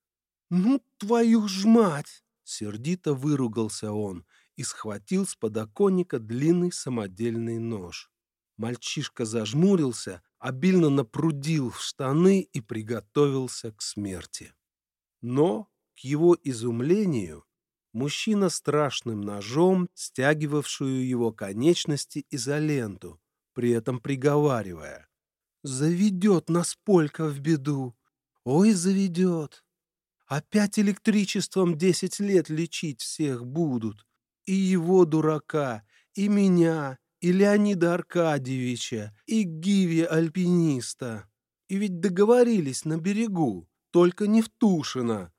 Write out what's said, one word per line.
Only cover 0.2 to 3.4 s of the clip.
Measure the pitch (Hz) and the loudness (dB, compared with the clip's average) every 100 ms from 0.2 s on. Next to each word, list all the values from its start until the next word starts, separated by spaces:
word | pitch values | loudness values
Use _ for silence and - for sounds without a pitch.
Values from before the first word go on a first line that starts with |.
| _ _ - | _ _ -4
«Ну, | 180 208 277 _ - | 0 2 0 _ -10
твою | 202 233 233 226 208 | 0 2 4 4 2
ж | 190 | 0
мать!» | 208 233 202 143 - - _ _ | 4 6 4 0 -8 -18 _ _
сердито | - - 104 104 139 180 156 | -16 -10 -10 -8 -6 -4 -2
выругался | 135 143 143 | -2 0 0